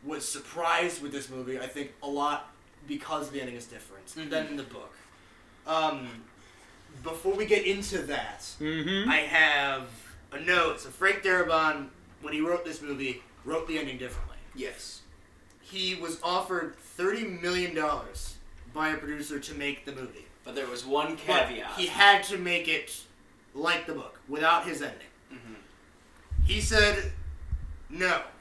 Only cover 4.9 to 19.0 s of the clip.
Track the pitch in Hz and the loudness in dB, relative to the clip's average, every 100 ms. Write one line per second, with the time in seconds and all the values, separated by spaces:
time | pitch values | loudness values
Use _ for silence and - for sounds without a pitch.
4.9 | - - - - - - - - 160 160 | -20 -20 -20 -20 -20 -20 -18 -2 2 2
5.9 | 139 123 113 - - - - - - - | 0 -8 -12 -18 -20 -20 -20 -20 -20 -20
6.9 | 131 127 165 190 196 214 208 180 196 202 | -12 -10 -4 0 0 4 4 4 0 0
7.9 | 185 143 135 - - - - 151 160 156 | -4 -2 -4 -4 -8 -12 -6 -2 -2 0
8.9 | 196 220 160 151 160 156 143 139 135 123 | 2 4 4 6 6 6 6 2 0 -6
9.9 | - - - - 143 165 180 165 151 131 | -14 -18 -20 -12 -8 2 4 4 0 -8
10.9 | 127 190 190 196 185 160 160 156 147 135 | 0 2 4 4 4 6 4 4 2 -6
11.9 | - - - 147 151 160 175 170 151 147 | -14 -20 -14 -6 -2 2 2 -2 -8 -6
12.9 | 139 135 120 - - 131 160 160 156 143 | -4 -4 -6 -10 -14 -4 -4 -2 -4 -4
13.9 | 131 127 - - - - - - - - | -6 -6 -4 -6 -8 -14 -10 -10 -8 -14
14.9 | - - - - - - - - 190 185 | -14 -18 -20 -20 -20 -20 -20 -14 -4 -4
15.9 | 180 165 160 175 180 - 180 160 - - | -2 -4 -4 0 0 0 -2 -4 -8 -18
16.9 | - 185 226 220 175 175 180 180 160 151 | -2 0 0 -2 -4 0 0 0 0 0
17.9 | 143 113 - - - - - - 151 156 | 0 -4 -10 -10 -10 -16 -16 -12 -2 -2
18.9 | 151 | -2